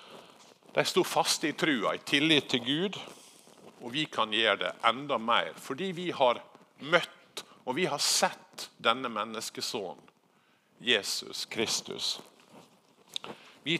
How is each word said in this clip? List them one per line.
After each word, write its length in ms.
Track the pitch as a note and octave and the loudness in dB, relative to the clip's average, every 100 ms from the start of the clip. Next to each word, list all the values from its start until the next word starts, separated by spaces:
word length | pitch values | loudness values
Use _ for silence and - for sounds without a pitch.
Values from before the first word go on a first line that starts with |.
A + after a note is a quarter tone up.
| - - - - - - - | -20 -20 -20 -20 -20 -20 -6
De 100 | - D3 | -2 0
sto 160 | F#3+ | 2
faste 440 | E3+ D3+ D#3+ - D#3+ | 2 2 2 0 -2
i 80 | - | -2
trua, 380 | D#3+ B2+ F2 F2 | 0 0 0 -2
i 80 | |
tillit 460 | - C#3+ D#3 D3+ C3+ | 0 2 4 4 4
til 120 | B2+ | 0
Gud, 340 | A#2 D3 G3 - - - - - - - - - | -2 -2 -4 -6 -14 -18 -20 -20 -20 -20 -20 -16
og 120 | A#2+ | -10
vi 100 | C#3 | -6
kan 280 | D3+ - A2 | -4 -2 0
gjøre 280 | G#2+ A2 G2+ | 2 4 6
det 140 | F2+ - - | 4 4 2
enda 300 | A#2 C#3+ B2 | 2 0 -2
mer, 360 | A2+ A2 E2+ - | 2 2 2 -4
fordi 340 | - C#3 F#3+ E3+ | -8 -4 -4 -4
vi 140 | F3 | -4
har 280 | - B2+ A2+ - - _ - | 2 4 4 -2 -20 _ -16
møtt, 640 | C3 E3+ - - - - - - | 0 2 2 -10 -18 -14 -14 -12
og 100 | - C3 | -6 -2
vi 120 | F3 | 0
har 120 | C#3+ | 0
sett 640 | - - F#3 - - - - - | 2 2 2 -2 -16 -16 -16 -4
denne 320 | A#2 A#2+ B2+ | 0 0 0
menneskesonen, 920 | G#2+ A2 A2 - - - A#2+ F#2 C2 - _ _ _ _ _ _ - | -4 -4 -6 -10 -8 -6 -4 -6 -10 -18 _ _ _ _ _ _ -6
Jesus 640 | A2+ A2+ - - - - - | 0 2 0 -6 -8 -10 -8
Kristus. 680 | - A2 - - - - - - _ _ - - _ _ _ _ - - - - - | -4 -2 -2 -6 -6 -6 -6 -12 _ _ -20 -20 _ _ _ _ -14 -12 -16 -20 -10
Vi 120 | C#3 E3 | -4 -2